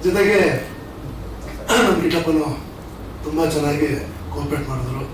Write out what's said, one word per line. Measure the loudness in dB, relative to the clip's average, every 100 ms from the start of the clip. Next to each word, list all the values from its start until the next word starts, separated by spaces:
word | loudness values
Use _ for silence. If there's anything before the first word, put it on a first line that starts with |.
ಜೊತೆಗೆ | 4 4 6 6 4 2 -4 -10 -12 -10 -10 -8 -8 -8 -10 -10 2
ನಮ್ಮ | 4 6 4
ಕಿಟ್ಟಪ್ಪನು | 2 2 2 2 0 -4 -8 -14 -14 -12 -12 -10
ತುಂಬ | -4 0 2
ಚೆನ್ನಾಗಿ | 2 2 2 2 0 -4 -10 -8
ಕೋಆಪರೇಟ್ | -6 -2 -2 -2
ಮಾಡಿದ್ರು. | -4 -4 -4 -6